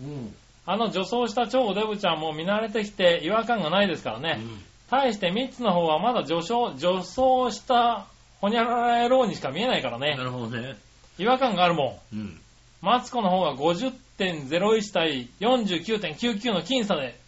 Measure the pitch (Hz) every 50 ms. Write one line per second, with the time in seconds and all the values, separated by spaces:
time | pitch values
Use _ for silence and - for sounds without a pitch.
0 | 131 147 147 139 117 101 - - _ _ _ _ - 170 190 220 233 196 160 185
1 | 185 - 240 240 240 214 208 247 233 202 254 262 247 202 185 202 208 220 202 -
2 | 196 175 160 156 156 160 151 156 165 190 208 214 226 214 220 226 208 208 - -
3 | 185 175 170 156 147 170 208 226 220 226 240 208 175 156 170 202 202 190 156 127
4 | - 127 110 113 147 165 147 110 113 113 107 98 92 - - _ _ - 247 269
5 | 277 247 208 208 190 170 185 240 269 262 - - 240 208 175 175 170 160 156 160
6 | 196 247 240 190 147 135 165 170 165 170 233 240 240 196 135 127 175 175 185 185
7 | 175 - - 254 262 262 254 254 254 233 208 - - - 247 240 233 240 226 202
8 | 196 - - - - - - - 196 202 233 233 226 240 240 240 240 240 240 233
9 | 240 240 254 262 247 190 151 - - 135 135 175 233 254 208 156 135 120 117 120
10 | 139 151 147 131 127 127 123 123 117 113 123 113 120 135 113 - - - - -
11 | - - - - 185 233 262 247 269 240 196 175 180 175 170 151 135 117 98 -
12 | - - 104 107 104 92 80 78 - - - - _ _ _ - 165 196 240 247
13 | 240 - 254 240 208 180 180 190 175 151 131 127 147 170 175 185 254 262 262 -
14 | - _ - - 196 185 165 151 139 127 156 175 196 214 220 220 208 - - 180
15 | 165 160 143 127 120 - - - 185 240 262 247 214 180 175 160 170 220 220 208
16 | 190 156 147 - 240 240 226 202 - 240 202 170 165 - 269 254 214 208 180 151
17 | 131 120 - - -